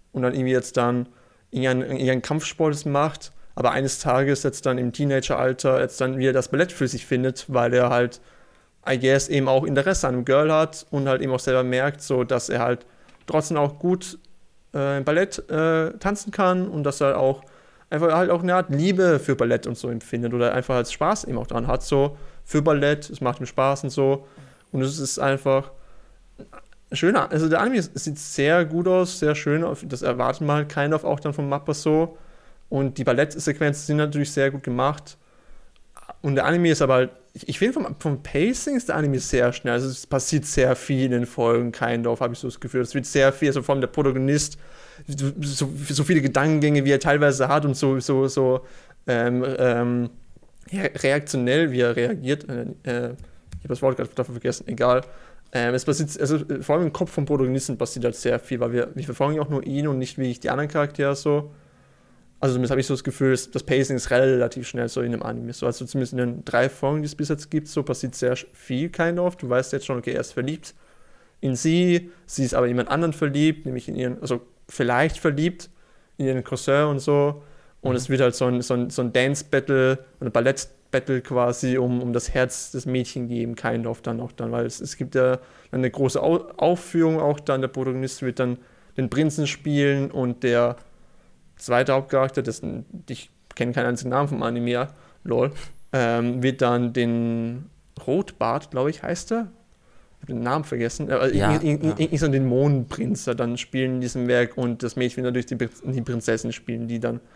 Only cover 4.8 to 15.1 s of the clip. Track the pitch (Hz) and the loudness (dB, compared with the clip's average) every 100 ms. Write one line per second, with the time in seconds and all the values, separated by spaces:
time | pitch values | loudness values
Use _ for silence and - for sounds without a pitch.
4.8 | 123 131 143 135 - 139 131 127 135 131 | -2 0 0 2 0 0 0 2 2 2
5.8 | 127 - 131 131 131 131 123 143 180 - | 0 0 -2 2 2 2 2 0 0 0
6.8 | 127 120 - 123 131 127 - 127 120 123 | -4 -4 -2 0 0 -4 -2 0 2 4
7.8 | 123 123 123 - - - - _ _ _ | 4 4 2 -2 -20 -20 -20 _ _ _
8.8 | - 131 131 135 135 143 135 135 160 139 | -4 0 4 4 4 0 4 2 4 2
9.8 | 185 185 135 123 123 139 156 156 160 - | 2 0 0 0 2 4 4 4 2 -4
10.8 | - 143 135 131 135 127 135 127 127 127 | -6 -2 0 0 0 -2 2 2 2 2
11.8 | 143 147 - 127 120 123 - 123 120 123 | 0 -2 -2 0 2 0 0 0 0 0
12.8 | - - - - - 156 151 156 143 147 | -6 -20 -20 -20 -2 -2 0 0 0 0
13.8 | 180 180 - - - - - _ _ 143 | 0 0 -4 -16 -20 -20 -20 _ _ -4
14.8 | 139 139 139 | -2 0 2